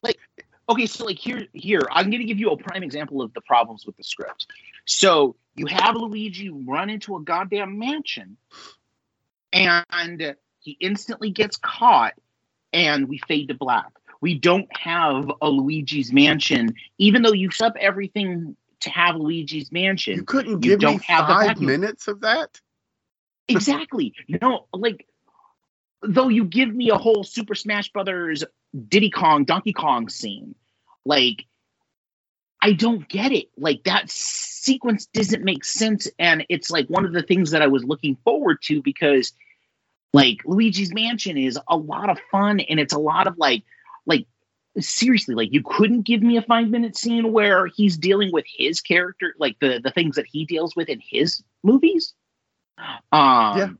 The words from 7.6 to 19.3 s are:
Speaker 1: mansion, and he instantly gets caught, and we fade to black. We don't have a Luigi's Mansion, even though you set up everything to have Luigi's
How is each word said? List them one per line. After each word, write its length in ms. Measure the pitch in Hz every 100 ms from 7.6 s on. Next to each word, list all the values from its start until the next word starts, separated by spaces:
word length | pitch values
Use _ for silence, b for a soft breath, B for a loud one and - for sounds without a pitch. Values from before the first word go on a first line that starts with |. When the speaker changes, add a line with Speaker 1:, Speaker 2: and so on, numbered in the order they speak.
| 196 202
Speaker 1:
mansion, 560 | 233 311 - - - - _ B B B _ _ _ _ _ _ _
and 840 | 185 185 170 170 175 170 170 156 143 _ _
he 120 | - 143
instantly 500 | 180 202 - 226 214
gets 260 | 190 208 -
caught, 580 | - - 240 175 113 - _ _ _ _ _
and 360 | 165 165 147 135
we 100 | 139
fade 300 | - 151 139
to 60 |
black. 360 | 131 135 117 - _ _ b
We 140 | 165
don't 340 | 160 165 185 190 -
have 540 | 165 170 160 135 143 143
a 80 | 151
Luigi's 640 | 139 135 156 135 151 123
Mansion, 640 | 131 147 151 - 131 113 113 B _
even 240 | 202 247
though 100 | 226
you 180 | 208 185
set 180 | - 226
up 80 | 226
everything 760 | 196 196 196 214 196 175 165 - _ _
to 100 | -
have 260 | - 175 160
Luigi's 540 | 151